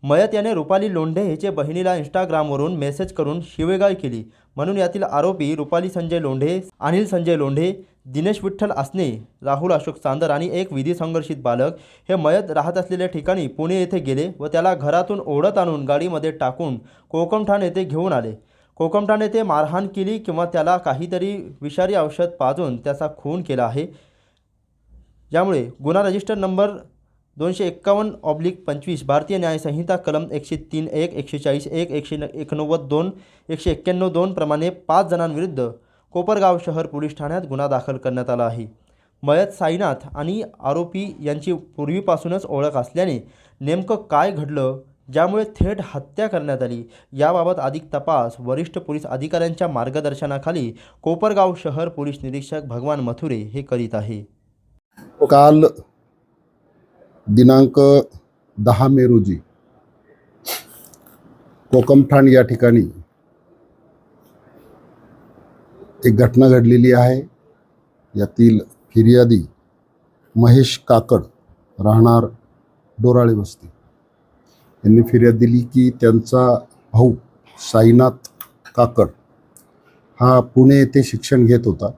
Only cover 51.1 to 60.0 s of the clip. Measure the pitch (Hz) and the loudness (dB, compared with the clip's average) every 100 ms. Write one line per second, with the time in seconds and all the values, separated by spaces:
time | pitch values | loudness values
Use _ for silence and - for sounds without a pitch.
51.1 | 170 214 202 185 180 156 143 170 165 143 | -2 -2 0 0 -2 -8 -6 -8 -8 -10
52.1 | 143 135 139 135 156 139 120 135 147 123 | -10 -10 -12 -10 -12 -10 -10 -6 -4 -4
53.1 | 117 156 117 104 123 139 123 113 110 104 | -6 -6 -6 -8 -12 -6 -6 -4 -6 -8
54.1 | 107 107 _ _ _ _ _ _ _ - | -10 -14 _ _ _ _ _ _ _ -20
55.1 | _ 139 143 147 151 156 - - _ _ | _ 4 8 8 8 4 2 -20 _ _
56.1 | _ _ _ _ _ _ _ _ _ _ | _ _ _ _ _ _ _ _ _ _
57.1 | _ - 104 123 131 135 143 139 139 - | _ 0 6 8 8 6 6 6 6 4
58.1 | - _ _ _ - 104 107 135 135 127 | -10 _ _ _ -2 0 2 4 4 6
59.1 | 120 98 82 _ _ _ _ _ _ | 4 2 -4 _ _ _ _ _ _